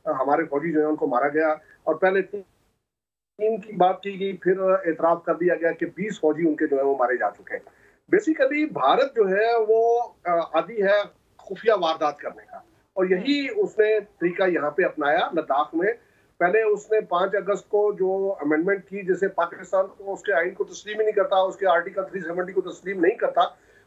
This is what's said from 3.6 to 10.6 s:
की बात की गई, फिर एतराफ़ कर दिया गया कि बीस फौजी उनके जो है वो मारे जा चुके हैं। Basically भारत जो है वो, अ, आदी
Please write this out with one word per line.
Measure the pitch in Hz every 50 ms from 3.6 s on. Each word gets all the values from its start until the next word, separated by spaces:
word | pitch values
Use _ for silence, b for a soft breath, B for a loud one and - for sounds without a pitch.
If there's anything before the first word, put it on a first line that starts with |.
की | - -
बात | - 170 180 185 190 185 -
की | 202 196 180
गई, | 196 196
फिर | 185 180 - 180 190 190 190 190 190 190 190
एतराफ़ | 165 156 - 165 165 165 165
कर | - 175 175
दिया | 165 175 175 160
गया | 156 165 165
कि | 160 - 170
बीस | 165 - 165 202 214 180 -
फौजी | - 156 151 160 170
उनके | 160 151 - 156
जो | 147 139
है | 135
वो | 139 139 139 135
मारे | 123 123 127
जा | 117 107 101
चुके | - - 98 - 107
हैं। | 95 - b b b b b b b b - -
Basically | 208 - 311 311 - 262 269 294 302 302 302
भारत | 196 - - - 233 247 277 277 -
जो | 233 202
है | 190 185 202 220 233 233 226
वो, | 220 214 220 226 226 233 233 240 233 - - _ -
अ, | 175 170 170 160 - -
आदी | 165